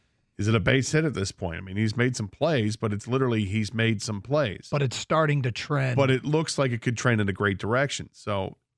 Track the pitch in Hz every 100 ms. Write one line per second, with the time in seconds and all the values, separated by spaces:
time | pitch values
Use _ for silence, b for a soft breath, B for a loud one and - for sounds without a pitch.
0 | _ _ _ - 104 113 92 131 123 156
1 | 160 107 98 - 90 82 95 95 110 117
2 | 123 131 104 - 156 143 107 110 110 104
3 | 113 131 127 113 98 110 101 110 113 104
4 | - 104 107 147 123 - - 147 135 -
5 | - 160 151 143 123 107 - 143 131 123
6 | 135 131 117 156 160 - 135 117 - 113
7 | 127 113 101 95 101 95 98 123 143 -
8 | - - - 101 95 - _